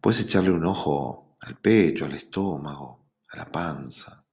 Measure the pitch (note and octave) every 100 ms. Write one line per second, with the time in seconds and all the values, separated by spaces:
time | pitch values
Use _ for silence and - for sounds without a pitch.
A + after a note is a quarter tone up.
0 | - A2+ G2+ G2 F#2 E2+ E2+ G2 - C#2+
1 | B1+ - _ _ - - G2+ A2+ E2+ -
2 | C#2+ C#2+ - - G2 D2+ D2 C#2 C#2 A#1+
3 | _ _ _ - D#2 D#2 E2+ C#2 C2+ -
4 | - - _